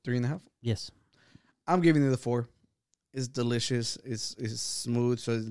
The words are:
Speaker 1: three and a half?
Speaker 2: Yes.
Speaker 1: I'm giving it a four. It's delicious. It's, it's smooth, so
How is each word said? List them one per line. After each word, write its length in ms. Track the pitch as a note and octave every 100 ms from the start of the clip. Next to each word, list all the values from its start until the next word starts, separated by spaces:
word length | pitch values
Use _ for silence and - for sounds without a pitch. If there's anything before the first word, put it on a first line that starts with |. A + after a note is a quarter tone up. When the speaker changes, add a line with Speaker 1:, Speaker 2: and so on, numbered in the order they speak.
Speaker 1:
three 140 | B2 B2
and 80 | B2
a 40 |
half? 120 | D#3+ - _
Speaker 2:
Yes. 300 | A#2+ G#2 - - _ _ _ - _ _ -
Speaker 1:
I'm 140 | F3+
giving 240 | E3 D#3 C#3
it 80 |
a 40 | B2+
four. 300 | A#2+ A#2+ A#2 _ _ _ _ _ _
It's 140 | C3 B2+
delicious. 720 | C3 A#2+ A#2+ - B2 A2+ -
It's, 320 | C3 A2 - -
it's 200 | A2 A#2
smooth, 600 | - - - A#2+ B2 A#2+
so 220 | - A2+ A2